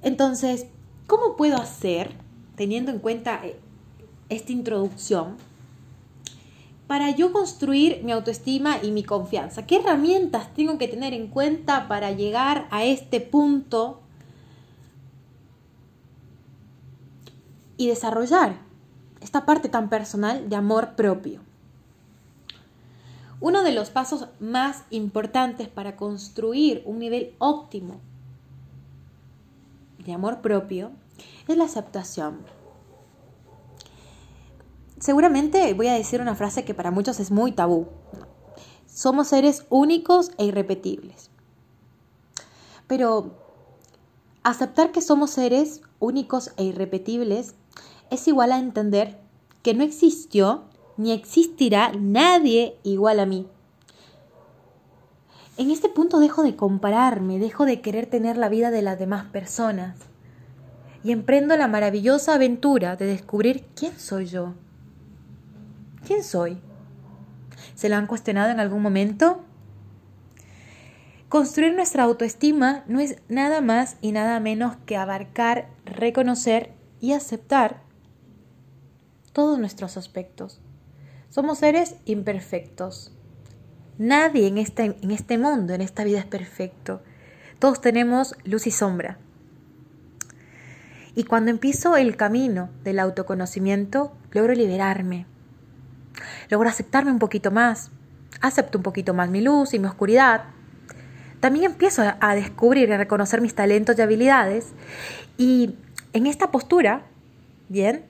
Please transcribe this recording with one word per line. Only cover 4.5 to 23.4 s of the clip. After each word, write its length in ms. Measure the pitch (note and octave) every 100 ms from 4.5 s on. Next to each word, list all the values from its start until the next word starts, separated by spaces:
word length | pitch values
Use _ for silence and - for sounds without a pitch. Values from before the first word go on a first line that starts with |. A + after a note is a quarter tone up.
introducción, 840 | B3 A3+ G#3+ G3 F#3+ - F#3+ E3 A3 - - - - - - - - - - - - - - -
para 240 | C#4+ C#4+
yo 220 | C#4 F4+
construir 720 | F#4+ F#4 - C#4+ C#4 D#4 -
mi 100 | A#3
autoestima 680 | A3+ A3 A3 - C4+ C#4+ C#4
y 100 | G#3
mi 100 | G#3+
confianza? 640 | F#3+ G3+ F#3 G3+ D3 - G#3
¿Qué 100 | F#4
herramientas 760 | G#4 D4+ D4+ F#4+ F4+ A3+ -
tengo 240 | - D4+ D4+
que 100 | B3+
tener 240 | A3 C4+
en 160 | B3 A3
cuenta 580 | C4+ D4 D#4 D4+ C#4 -
para 260 | G#3 G3+
llegar 540 | G3 G#3 A3+ C4+ D4 -
a 140 | G#3
este 360 | A#3 C4 - A#3+
punto 800 | A#3+ C#4+ D4 C#4+ C4+ A#3 A#3 C#4 - - - - - - - _ - - - - _ _ _ _ _ _ - _ _ - - - - - G#2+ _ C3 - - - - - _ - _ -
y 120 | B3
desarrollar 680 | A#3 A#3 A3+ A#3+ E4+ C4 F#3 - - _ - - -
esta 240 | - C#4+
parte 240 | C#4 D4+ C#4+
tan 220 | A#3 G#3
personal 580 | G#3+ G#3 G#3 G#3 C4 A3+
de 80 | G3+
amor 400 | G3+ A3 A#3 -
propio? 460 | G#3 F#3+ - G#2 - _ _ - _ _ _ _ _ _ _ - _ _ - - - - -
Uno 240 | -